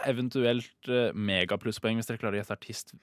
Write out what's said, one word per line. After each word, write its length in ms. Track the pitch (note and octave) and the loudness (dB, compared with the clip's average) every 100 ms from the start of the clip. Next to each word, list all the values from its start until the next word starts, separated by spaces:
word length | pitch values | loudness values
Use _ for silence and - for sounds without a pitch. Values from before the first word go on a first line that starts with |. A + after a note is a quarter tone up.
| - | 8
eventuelt, 840 | B2 B2 C3+ A#2+ A#2+ - _ - | 0 0 2 4 2 -2 _ -2
eh, 240 | B2 A2+ | 2 2
megaplusspoeng 840 | F#2 G#2 F#2+ F#2 G2+ A2 G#2+ A2+ A2+ | 0 2 2 2 0 -2 -2 0 0
hvis 80 | A2+ | -2
dere 120 | A#2 | -4
klarer 160 | A2+ G2+ | -2 -2
å 60 | G2 | -4
gjette 60 | G#2 | -8
artist, 380 | - A2 - - | -8 -12 -12 -16